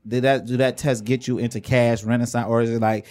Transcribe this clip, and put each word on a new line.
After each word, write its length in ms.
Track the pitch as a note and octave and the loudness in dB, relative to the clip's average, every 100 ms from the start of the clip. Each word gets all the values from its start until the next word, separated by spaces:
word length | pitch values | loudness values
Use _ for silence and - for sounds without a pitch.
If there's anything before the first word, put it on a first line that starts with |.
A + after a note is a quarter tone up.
| A2 | -6
did 160 | B2 | 0
that, 220 | C3 C3+ A2+ | 2 2 0
do 100 | B2 | 0
that 200 | C3 A#2+ | 0 0
test 260 | D3 A#2+ | -2 -2
get 240 | G#2+ C3 C3 | 0 -2 -2
you 100 | A#2 | -2
into 200 | A#2 A2 | -2 -4
Cass, 440 | - C3 A#2+ A#2 G#2+ | 0 2 2 2 0
Renaissance, 420 | A#2+ A#2+ A#2 G#2+ | 0 0 -2 0
or 140 | A#2 | 0
is 80 | A#2 | 2
it 100 | A#2 | 0
like, 240 | A2 G#2+ - | 0 0 -6